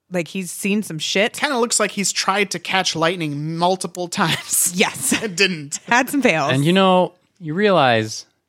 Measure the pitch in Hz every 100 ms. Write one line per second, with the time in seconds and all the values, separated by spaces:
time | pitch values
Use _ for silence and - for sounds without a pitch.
0 | _ 180 156 190 180 - 202 208 196 160
1 | - 196 214 - 285 254 233 - 208 202
2 | 185 - - 196 196 175 - 190 180 160
3 | 165 185 156 143 156 165 175 190 180 180
4 | 175 208 170 143 - - - 180 180 -
5 | - - 220 170 196 165 143 - - 240
6 | 262 285 240 160 143 131 147 190 190 185
7 | 175 _ _ _ 160 165 208 180 131 113
8 | 110 - - _